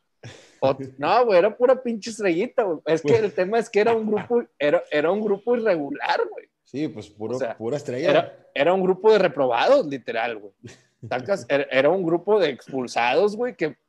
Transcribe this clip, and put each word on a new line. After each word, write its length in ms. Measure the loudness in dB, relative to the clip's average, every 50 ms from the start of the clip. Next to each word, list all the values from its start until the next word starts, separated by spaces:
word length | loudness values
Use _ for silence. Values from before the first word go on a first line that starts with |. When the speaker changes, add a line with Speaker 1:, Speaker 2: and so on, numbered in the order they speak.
| _ _ _ _ -20 -20 -20 -20 -20 -20 _ _
Speaker 1:
Ot-, 340 | -2 -2 -2 -2 -6 -14 -10
Speaker 2:
<laughs> 40 | -6
Speaker 1:
no, 260 | -2 0 2 2 4
güey, 120 | 4 4 4
era 180 | 4 4 2
pura 240 | 2 2 2 2 2
pinche 300 | 0 -4 -6 -6 -8 -12
estrellita, 520 | -8 -4 -2 0 0 0 -2 -2 -2 -2 -2
güey. 140 | -2 -2 -4 -2
Es 160 | 0 0 0 2
que 60 | 4
Speaker 2:
Pues 140 | 2 4 2
Speaker 1:
el 100 | 0 -2
tema 260 | -2 -2 0 0 -2
es 100 | -2 0
que 100 | 0 2
era 140 | 2 2 2
un 120 | 0 0 -2
grupo, 320 | -2 -4 -2 -2 -2 -2 -2 -4 _ -4
era, 240 | 0 2 2 2 0 0
era 200 | -2 0 0 0 0
un 80 | 0 0
grupo 340 | -2 -2 -2 -2 -2 -2
irregular, 640 | 0 2 0 0 0 -2 -6 -8 -6 -2 -2 0 0 -2 -4
güey. 160 | -8 -12 -18 _ _ _ _
Speaker 2:
Sí, 240 | _ -8 -6 -6 -6
pues, 200 | -8 -10 -16 -16
puro, 260 | -14 -10 -8 -6 -6
Speaker 1:
O 20 | -4
sea, 180 | -4 -6 -6
Speaker 2:
pura 200 | -6 -6 -6 -6
estrella. 340 | -6 -6 -6 -6 -2 0 2
Speaker 1:
era, 360 | 2 2 0 -2 -6 -20 _ _ -4
era 180 | 0 2 2 2
un 100 | 2 2
grupo 300 | 0 0 2 4 4 4
de 60 | 6
reprobados, 680 | 4 2 0 0 0 0 2 2 2 4 4 2 2
literal, 520 | 0 -6 -8 -8 -6 -4 -2 -2 -4 -4 -8
güey. 140 | -12 -16 -20 _ -20 -20 -20 -20 _ _ _ _ -8 -6
Sacas, 380 | -6 -4 -2 -2 -4 -4 -2
Speaker 2:
<laughs> 20 | -2
Speaker 1:
era, 160 | -2 -2 0 0
era 200 | 2 2 4 4
un 120 | 4 2 0
grupo 360 | 0 -2 -2 0 2 2 2
de 80 | 2 0
expulsados, 840 | -2 -4 -10 -8 -6 -6 -6 -4 -2 0 0 2 2 2 2 2 0
güey, 180 | -2 -6 -6 -4
que, 200 | -4 -6 -6 -6 _ _